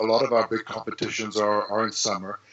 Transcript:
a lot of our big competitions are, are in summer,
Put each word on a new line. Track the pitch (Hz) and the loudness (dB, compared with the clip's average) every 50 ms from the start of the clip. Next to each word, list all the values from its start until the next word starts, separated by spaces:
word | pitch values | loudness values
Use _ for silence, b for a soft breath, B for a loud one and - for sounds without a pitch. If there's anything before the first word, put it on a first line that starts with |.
a | 110 | 2
lot | 110 113 117 131 | 4 4 4 4
of | 131 120 | 4 4
our | 113 110 | 2 2
big | - 113 110 - | 2 0 -4 -4
competitions | - - 110 - 113 - - 110 107 - - 110 104 104 | -4 -8 -8 -6 -8 -6 -4 -4 -4 -4 -4 -6 -2 0
are, | 107 104 104 104 104 104 | 0 2 2 2 2 0
are | 104 104 110 113 | 0 0 0 0
in | 107 | 0
summer, | 107 - - 110 101 95 95 98 101 - B B | -2 -2 -2 -2 -2 -4 -6 -8 -12 -12 B B